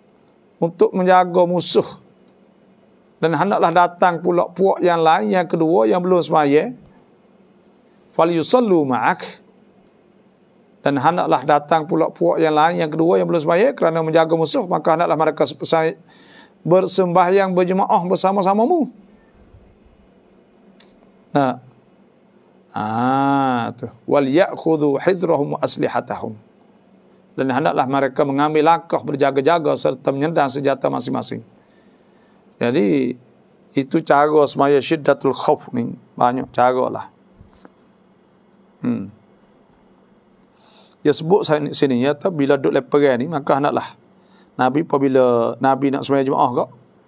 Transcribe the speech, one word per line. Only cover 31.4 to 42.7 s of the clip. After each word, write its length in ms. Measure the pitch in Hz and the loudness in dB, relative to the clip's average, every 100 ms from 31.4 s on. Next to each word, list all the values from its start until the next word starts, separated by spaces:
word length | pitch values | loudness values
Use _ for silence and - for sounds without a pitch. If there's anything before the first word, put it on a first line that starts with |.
| - _ _ _ _ _ _ _ _ _ _ _ | -14 _ _ _ _ _ _ _ _ _ _ _
Jadi, 560 | 120 143 202 143 127 123 _ _ _ _ _ | -2 0 0 0 -2 -6 _ _ _ _ _
itu 220 | 139 135 165 156 | -6 -2 -4 2
cara 380 | 143 151 151 139 | 2 4 4 2
semaya 320 | 143 139 143 | 2 2 2
syiddatul 560 | 123 160 139 139 139 | 2 0 0 0 0
khauf 380 | 127 - 151 - | 0 0 0 -2
ni. 240 | 123 117 - _ | -8 -8 -10 _
Banyak 320 | - 123 131 - | -2 0 0 -6
cara 300 | - 123 127 120 | 0 0 2 -2
lah. 200 | 107 - _ _ _ - _ - _ _ _ _ _ _ _ _ _ _ _ 127 | -6 -12 _ _ _ -20 _ -20 _ _ _ _ _ _ _ _ _ _ _ -8
Hmm. 240 | 113 98 - _ _ _ _ _ _ _ _ _ _ _ _ _ _ _ _ _ _ | -8 -10 -20 _ _ _ _ _ _ _ _ _ _ _ _ _ _ _ _ _ _
Ya, 160 | 147 139 | -2 -2
sebut 320 | 156 202 - | 0 0 2
saya 160 | 151 | -2
ni, 80 | 143 | -2
sini, 320 | 127 143 120 | 0 0 2
ya, 80 | 135 | 0
tu, 160 | 147 196 | -2 -4
bila 320 | 160 139 139 | -2 0 2
duduk 160 | 139 | 0